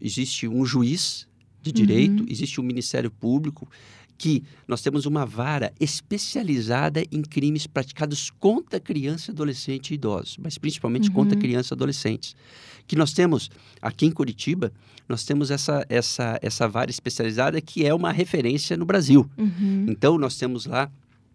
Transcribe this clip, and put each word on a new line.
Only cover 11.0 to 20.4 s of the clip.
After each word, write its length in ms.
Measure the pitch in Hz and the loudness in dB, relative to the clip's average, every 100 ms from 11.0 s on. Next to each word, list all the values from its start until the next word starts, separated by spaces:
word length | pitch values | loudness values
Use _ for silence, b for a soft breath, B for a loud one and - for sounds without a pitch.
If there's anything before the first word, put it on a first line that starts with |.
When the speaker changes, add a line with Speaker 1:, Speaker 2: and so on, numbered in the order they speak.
| 208 | 2
Speaker 1:
contra 240 | 190 202 | 4 4
Speaker 2:
Uhum. 60 | 202 | 4
Speaker 1:
criança 300 | 131 123 123 | 2 0 -2
e 40 | 127 | -2
adolescentes. 580 | 135 139 107 113 - - B B B B - | -2 -2 -2 -4 -8 -16 B B B B -4
Que 100 | 151 | 0
nós 160 | 147 | 2
temos, 380 | 196 180 131 - B B B | 4 4 2 -2 B B B
aqui 240 | 113 - 156 | -8 2 2
em 40 | |
Curitiba, 600 | 156 131 - - 180 117 - b b - | 2 -4 -2 -2 -2 -2 -6 b b -8
nós 160 | 123 | -6
temos 260 | - 143 139 | -2 0 0
essa, 340 | 143 - 143 - | -2 0 -2 0
essa, 480 | 120 - - 117 113 | 0 0 -2 -4 -2
essa 260 | 107 - 113 | -4 0 0
vara 240 | 110 127 | 0 -2
especializada 720 | - 123 - 113 110 135 160 | -4 -8 -4 -2 0 0 0
que 240 | - 139 | -6 0
é 80 | 147 | 2
uma 180 | 165 170 | 2 0
referência 640 | - - 165 120 147 - | 0 0 0 0 0 -2
no 120 | 170 170 | -4 2
Brasil. 420 | 196 135 139 131 - | 2 8 8 8 0
Speaker 2:
Uhum. 480 | 214 175 196 196 147 | 0 2 0 2 0
Speaker 1:
Então, 300 | 107 139 165 | 2 4 4
nós 200 | 135 | 0
temos 260 | - | -2